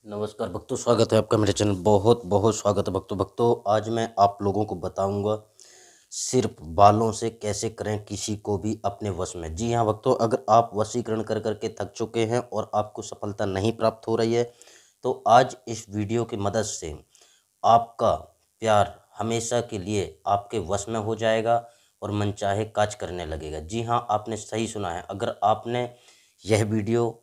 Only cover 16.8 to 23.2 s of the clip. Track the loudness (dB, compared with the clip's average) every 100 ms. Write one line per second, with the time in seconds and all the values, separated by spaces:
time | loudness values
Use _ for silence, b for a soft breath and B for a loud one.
16.8 | -10 -12 -16 b b b b _ 4 4
17.8 | 4 -2 0 0 -4 _ _ _ 2 4
18.8 | 2 -4 _ -8 -4 -4 0 -2 -2 -8
19.8 | -4 -2 -4 -6 -2 -2 0 -6 -2 -4
20.8 | -2 -6 -4 -2 0 2 2 0 -2 B
21.8 | B B -4 -2 -2 -2 -2 -2 -2 0
22.8 | -2 -2 -10 -8